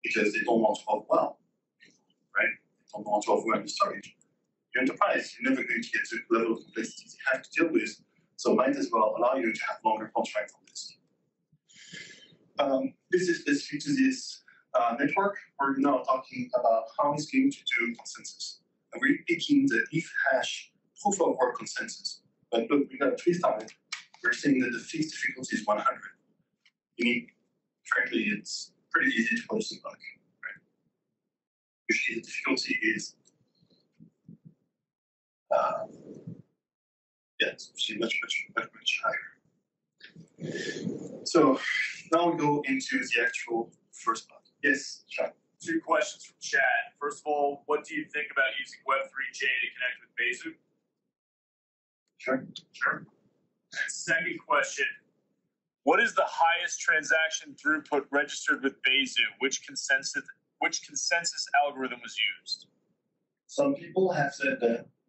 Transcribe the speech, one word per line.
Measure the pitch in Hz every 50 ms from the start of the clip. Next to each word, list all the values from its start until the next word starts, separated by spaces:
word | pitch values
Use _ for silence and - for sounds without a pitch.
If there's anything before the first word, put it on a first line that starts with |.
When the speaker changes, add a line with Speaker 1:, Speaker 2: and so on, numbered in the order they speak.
| -
Speaker 1:
because | - - 113 104 104 104
they | - -
don't | 123 117 113
want | 110 107 - -
to | - -
overwhelm, | - - - - 640 - - - - - _ _ _ _ _ _ _ _ - - _ _ _ _ _ _ _ _ -
right? | 107 110 113 -
They | - _ _ _ _ _ _ -
don't | 107 104 107
want | 104 107 -
to | 107
overwhelm | 104 104 104 110 107 104 104
the | -
storage. | - - - - - - - - - _ _ _ _ _ _ _ _ _ _ _ -
Your | - 127
enterprise, | 135 - - - - - - - - - -
you're | 117 131
never | 135 127 110 -
going | - -
to | - -
get | - - - -
to | - -
the | - - 113 117
level | 113 113 113
of | - -
complexity | - - 110 110 - - - - -
you | - - - 135
have | 131 127
to | - -
deal | - 147 165 160 -
with, | 113 104 107 - - _ _ _ _ _ _ _
so | - - 120 -
might | 123 127 135 -
as | - - -
well | 117 - - 110 107 117
allow | 120 123 135
you | 135 120 110 -
to | - - -
have | - - -
longer | - 113 110 110 - -
contracts | 104 101 - - - - - -
on | _ _ -
this. | _ - - - - _ _ _ _ _ _ _ _ _ _ _ _ _ _ _ - - - - - - - - - - - - - _ _ _ _ -
Um, | 285 277 269 131 135 - - _ _ _
this | 180 180 185 175
is | - -
specific | - 147 139 139 - - 151 147 -
to | 156 143
this, | 131 131 135 127 - - - - - - - - _ _ _ -
uh, | 123 - 117 - 135
network. | 147 147 - - 196 202 - - - - _ -
We're | 143 139 135 135
now | 139 143 135 127
talking | - - 127 120 - - 131 127 123 - -
about | - - 117 113 113 - - - -
how | 294 285 -
it's | - - -
going | 135 135 135 285
to | - -
do | - - - 120 120 - 117
consensus. | - - - - - - - - - - - - - _ _ _ _ _ _
And | - 170
we're | - - - - - -
picking | 170 - - - 143 143 135 139
the | - - - -
if | - - - - - - - 135
hash | 135 - - - - - - - _ _ _ _ _ -
proof | - 202 - -
of | 160 - - -
work | - - - -
consensus. | 110 - - - - - - - - - - - _ _ _ _ _ _
But | - - - -
look, | - 143 131 -
we | - -
got | 143 127 -
a |
twist | - - 175 175 - -
on | 127 107 -
it. | - - - - _ _ - - - - - _ -
We're | - -
saying | - - 143 135 127
that | - 120
the | - -
fixed | - - - 302 - -
difficulty | - - - - - - - - -
is | - -
one | - 320 -
hundred. | - - - - - - - _ _ _ _ _ _ _ _ _ _ _ _ _ _ _ _ -
You | 120
need, | 120 120 120 - - _ _ _ _ _ _ _ _ _ _ _
frankly, | - - - - - 117 - -
it's | - - - - - - - - - _ _ _ _
pretty | - - - 269
easy | - - 233 240 240
to | 240 - -
polish | - 226 - -
the | - - -
bug, | - -
right? | - - - - _ _ _ _ _ - - - - _ _ _ _ _ _ _ _ _ _ _ _ _ _ _ _ _ _ _ _ _ _ _ _ _ -
Usually | - - - - - -
the | -
difficulty | - - - - - - - - - - -
is, | - - - 320 - - - _ _ _ _ _ _ _ _ _ _ _ _ _ _ _ _ _ - - _ _ _ - - - _ 165 160 _ _ _ _ _ _ _ _ _ _ _ _ _ _ _ _ _ _ _
uh, | - - - - 640 - - - - - - - - - - - - - - _ _ _ _ _ _ _ _ _ _ _ _ _ _ _ _ _ _ -
yeah, | 1077 1077
it's | - - - - _
usually | - - - - -
much, | - - - - -
much, | - - - - - -
much, | - - - -
much | - - - - - -
higher. | - - - - - - _ _ _ _ _ _ _ _ _ _ _ _ _ - - - - - - _ - - - - - - - - - - - - - - - - - -
So | - - 165 151 139 131 - - - - - - - - - - - 160
now | 170 175 170
we | 160 143
go | 147 147 147 143 131
into | 131 135 135 127 - 131 135
the | 123 - 120 117 117
actual | 113 - - - - 117 113 113 - - _ _ _
first | - - - 107 110 - - -
bug. | - - _ _ _ _ -
Yes, | 143 - - - - - - - -
Sean. | - - - - - _ _ _ _ _
Speaker 2:
Two | - - - 330 -
questions | - 320 - - - - - -
from | - - _
chat. | - - 151 139 131 127 123 117 - - - _
First | 143 147 143 -
of | - 151
all, | 147 147 143 139 143 - -
what | - 151 147 -
do | - 160
you | 151 151
think | - - 147 147 -
about | - 139 135 131 135 -
using | - - - - _ 139
Web | 139 135 135 135
three | - 135 131 127 -
J | - 131
to | 127 131 131 - 123 -
connect | 123 127 123 120 -
with | - _ _ -
Besu? | 117 127 185 - 160 160 - - _ _ _ _ _ _ _ _ _ _ _ _ _ _ _ _ _ _ _ _ _ _ _ _ _ _ _ _ _ _ _ _
Speaker 1:
Sure. | - - 262 254 - - - - - _
Speaker 2:
Sure. | _ - - - - - - - _ _ _ _ _ _ _ _ _ _ _ _ -
And | - - -
second | - - - 170 165 165 170 - 151 - - -
question, | 147 143 139 - - 143 135 127 - - _ _ _ _ _ _ _ _ _ _ _ _ _ _ _ _ _
what | 269 170 196
is | 233 - -
the | 196 -
highest | 214 - - 165 165 170 175 180 175 - -
transaction | - - 165 156 147 139 160 160 160 160 156 - 160 151 135
throughput | - - 147 156 156 147 - 147 139 139 -
registered | 139 143 147 - - - - 160 143 123 127
with | 135 - - -
Besu? | 131 131 139 139 123 - 123 113 110 - -
Which | 127 135 - - -
consensus, | - 143 - - - 139 135 135 - - 139 - - - _ _ _ _ _
which | - 165 - - -
consensus | - 151 139 - - 170 170 165 - - - - - - 143 147
algorithm | 143 135 131 131 127 123 120
was | 117 113 - - 110 - - -
used? | _ - - - - _ _ _ _ _ _ _ _ _ _ _ _ _ _ _ _ _
Speaker 1:
Some | - - 143 139 -
people | - - 117 117 185 190 180
have | 160 151 143 - -
said | - 135 135 120 -
that, | 120 117 - - - - _ _ _